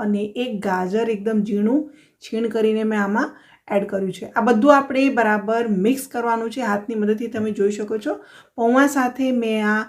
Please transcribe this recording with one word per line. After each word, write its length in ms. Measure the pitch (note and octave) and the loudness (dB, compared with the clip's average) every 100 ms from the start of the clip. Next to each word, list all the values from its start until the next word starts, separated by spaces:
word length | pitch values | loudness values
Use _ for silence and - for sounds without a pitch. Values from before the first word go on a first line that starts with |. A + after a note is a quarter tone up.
અને 180 | G#3+ G3+ G#3 B3 | -2 -2 -2 -4
એક 160 | B3 G3+ | -6 -4
ગાજર 520 | G3 F#3 F3+ G#3+ A3+ G#3 | -2 -2 -2 -2 -2 -2
એકદમ 260 | G#3 A3 | -2 -2
ઝીણું 400 | G#3 G3+ G#3+ D4 D4+ - _ _ | 0 0 2 0 -2 -12 _ _
છીણ 260 | - A3+ A#3 | -8 -4 -2
કરીને 340 | A3 A3 A3 | 0 0 2
મેં 180 | G#3+ G#3+ | 0 0
આમાં 320 | G3 A3 D4 - - - - | 0 0 -2 -6 -20 -20 -4
એડ 200 | G3+ G3 | -2 0
કર્યું 260 | G3 F#3+ F#3 | -2 -4 -6
છે. 140 | - | -6
આ 160 | A#3 G#3+ | 0 2
બધું 320 | A3 C#4 C#4 | 6 6 6
આપણે 300 | C4+ C4 C4+ A#3 | 4 2 2 2
બરાબર 560 | A3 G#3+ G3 A#3 A#3 F#3+ | 2 0 0 -2 0 2
મિક્સ 280 | G#3 C4+ - | 2 0 -4
કરવાનું 460 | B3 A#3 A3+ A3+ | -4 -2 -2 -4
છે 100 | A3+ | -4
હાથની 380 | A3 G#3 G#3 A3 | -2 -2 -4 -2
મદદથી. 320 | G#3 A3 A#3 | 0 0 -4
તમે 240 | A3+ G#3+ G#3 | -4 -4 0
જોઈ 180 | G3+ G#3 | 0 0
શકો 220 | G#3+ A3 | -4 -4
છો 200 | D4 G4+ - - - | -4 -8 -10 -20 -14
પૌંઆ 360 | - A#3 C4 C#4+ | -2 2 4 4
સાથે 340 | C#4 B3 B3+ C4 | 2 -2 0 -2
મેં 340 | A#3+ A3+ G#3+ G#3 | 0 0 0 0
આ 80 | G#3+ | 0